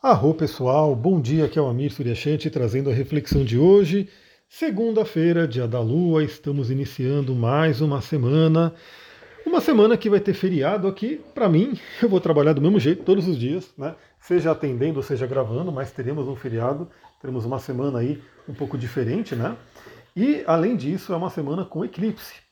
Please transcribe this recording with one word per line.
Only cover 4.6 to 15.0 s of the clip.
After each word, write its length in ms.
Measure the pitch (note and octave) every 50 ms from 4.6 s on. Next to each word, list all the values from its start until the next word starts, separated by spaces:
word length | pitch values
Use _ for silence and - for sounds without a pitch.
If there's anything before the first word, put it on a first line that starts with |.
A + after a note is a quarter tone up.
| E4 D#4+ G#3+ F#3 A3+ A#3 A3 A3 G#3+ A3 - E3 D#3+ E3+ E3+ E3+ E3 D3+
dia 180 | A2+ B2+ B2
da 140 | A#2 A2+ B2+
lua, 460 | A2+ A2 B2 D#3+ F3+ F3 D#3+ D#3 D#3
estamos 440 | C#3+ - - _ D3 C#3 C#3+ C3 A#2
iniciando 640 | C3 C3+ C#3 C3+ - - B2+ B2+ C#3 D3 C#3 B2+ C3
mais 460 | B2 A2+ A2+ C3 D3 D#3+ D#3+ D3 A2+
uma 220 | D#3 D3+ C#3+ C3+
semana. 720 | - - - D3 B2 A#2+ C#3 D#3 D#3+ D#3+ D#3+ D#3+ E3 E3 E3 - - - - - - - - - - - - - -
Uma 160 | E4 E4+ E4+
semana 340 | - - D4+ A3 G#3 A3 A#3
que 140 | A3+ - A3
vai 100 | G3+ G3
ter 140 | G3+ G3+ F#3
feriado 560 | - - F#3 F#3 D3+ C3 D3+ G3 G#3+ F3+ G3
aqui, 320 | G3 - G#3 A#3 D#4 - - - -
pra 140 | - B3 G3
mim, 320 | E3 D#3 G3+ C#4+ B3+ - - - - -
eu 80 | - A#3
vou 100 | G3 F3+
trabalhar 320 | F3 E3 D#3+ D3 C#3+ D3+
do 80 | D#3+ C#3
mesmo 220 | C#3 E3+ G3+ G#3
jeito 220 | A#2 C#3 F3 F#3+ -
todos 260 | - F#3+ G3+ E3 F#3+
os 100 | E3+ B2+
dias, 340 | A2+ B2+ D3+ F#3 F3+ - _ -
né? 180 | C3+ D3+ E3 - _ _ _ _
Seja 320 | _ - F3 F3+ D#3+ D#3+
atendendo, 500 | D#3+ D#3 - C#3+ B2+ A#2+ C3 D#3 D#3+ C#3